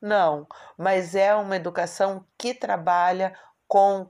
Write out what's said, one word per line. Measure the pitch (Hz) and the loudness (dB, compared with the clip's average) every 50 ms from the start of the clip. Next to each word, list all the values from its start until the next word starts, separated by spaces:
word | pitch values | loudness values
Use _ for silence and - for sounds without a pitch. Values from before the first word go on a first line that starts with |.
Não, | - 208 214 202 180 160 151 147 147 - - - - - - | -6 0 2 2 2 2 0 -2 -8 -14 -20 -20 -20 -20 -12
mas | - 175 190 196 185 185 170 180 | -4 -2 0 0 0 -2 -2 0
é | 196 196 202 208 | 2 2 4 2
uma | 214 202 196 196 | 2 0 -2 -4
educação | 185 165 175 175 - 170 175 - - 196 196 196 185 185 _ _ - | -4 -4 -6 -4 -4 -6 -4 -2 -2 -2 -2 -2 -6 -12 _ _ -8
que | - 240 247 | -8 -8 -6
trabalha | 247 - 214 202 175 165 180 175 175 175 180 185 185 190 185 185 - - - _ _ _ | -6 -4 -4 -4 -2 0 0 2 2 2 2 0 0 -2 -4 -6 -8 -20 -20 _ _ _
com | - - 202 196 202 196 196 185 185 | 0 4 4 4 4 2 0 -6 -8